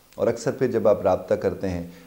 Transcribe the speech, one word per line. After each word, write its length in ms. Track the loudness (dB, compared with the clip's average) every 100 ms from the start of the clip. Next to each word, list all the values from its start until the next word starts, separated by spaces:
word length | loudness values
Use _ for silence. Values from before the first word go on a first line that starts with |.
| _ -2
और 100 | -2
अक्सर 240 | 0 -4
फिर 200 | -2 0
जब 160 | 2 4
आप 140 | 4 2
राब्ता 300 | 0 0 -2
करते 320 | 0 -2 -4
हैं 260 | -6 -8 -14